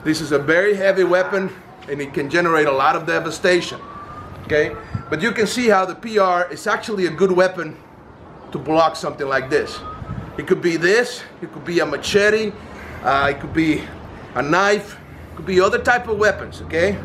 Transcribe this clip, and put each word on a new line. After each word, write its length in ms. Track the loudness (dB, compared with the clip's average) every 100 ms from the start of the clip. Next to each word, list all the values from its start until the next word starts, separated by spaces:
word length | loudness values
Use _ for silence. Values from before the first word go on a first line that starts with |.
This 160 | -2 -2
is 120 | 0
a 60 | 0
very 360 | 4 4 4
heavy 300 | 2 2 4
weapon 460 | 4 4 2 -2 -2 -8 -18 -18 -10
and 120 | -8
it 100 | -6
can 160 | -4 0
generate 380 | 2 4 4 4
a 60 |
lot 240 | 4 2 2
of 100 | 0
devastation, 760 | -2 -2 0 2 2 0 -10 -14 -14 -14 -14 -14 -14
okay? 300 | 0 0 2 -4 -8 -10 -6
But 140 | -2
you 100 | -2
can 140 | 0 -2
see 220 | 2 4
how 180 | 4 2
the 80 |
P 240 | -6 -2 2
R 280 | 2 2 -2
is 140 | -4 -4
actually 400 | -4 -4 -2 -2
a 40 |
good 220 | 2 2
weapon 460 | 4 2 0 -10 -12 -20 -20 -20 -20 -20 -20 -12
to 60 | -10
block 380 | 0 4 4 2
something 300 | -8 -6 -2
like 220 | -2 2
this. 320 | 0 0 -8 -12 -12 -10 -10 -10 -10
It 100 | 0
could 140 | 0
be 160 | 2 2
this, 460 | 4 4 2 -6 -14 -14
it 100 | -14
could 120 | -12
be 160 | -2 0
a 60 | 0
machete, 680 | -2 2 4 6 4 -2 -6 -16 -16 -16 -4
uh, 280 | 0 2 2
it 60 | -2
could 140 | -4
be 300 | 0 2 0 -4 -14 -16 -16 -8
a 80 | -4
knife, 560 | 2 2 4 2 -2 -16 -18 -20 -16
it 40 | -12
could 100 | 2
be 140 | 4
other 180 | 4 4
type 300 | 2 2 0
of 100 | 2
weapons, 420 | 2 2 -10 -12
okay? 360 | -6 0 2 0